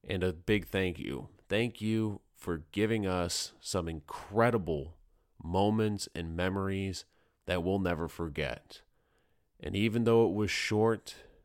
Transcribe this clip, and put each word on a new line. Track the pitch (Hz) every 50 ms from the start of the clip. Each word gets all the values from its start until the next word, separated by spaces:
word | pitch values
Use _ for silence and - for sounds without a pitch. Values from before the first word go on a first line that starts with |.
| -
and | - 95 92
a | 90 92 85
big | 85 - - 107 104 85
thank | - - 98 95 90 85 -
you. | - - 67 64 - - - - _
Thank | _ 98 107 117 120 - -
you | 104 110 110 110 110 107 101 - _ _ _
for | - - - 85 78 76 _ -
giving | 98 107 107 113 110 101
us | 95 92 90 87 82 - - - - - -
some | - - - 95 85
incredible | 82 82 80 - - - - - - 101 110 117 123 117 113 87 87 80 73 67 82 - - _ _ _ _ _ _ _ _
moments | - 82 87 95 101 104 107 110 110 107 104 98 - - _
and | - 85 82 82
memories | 85 90 92 95 98 98 98 98 98 98 95 92 - - _ _ _ _ _ _ _ _
that | - 90 90
we'll | 85 92 98 101
never | 95 90 87 78 85
forget. | 78 - - 85 82 71 78 73 65 60 - _ _ - - _ _ _ _ _ _ _ _ _ _ _ _ _ _ _ _
And | - - 98
even | 98 107 113 104 117 117
though | 117 117 113 117
it | 92 92
was | 104 107 95
short | - - - - 107 107 110 113 113 - _ - - - - - - _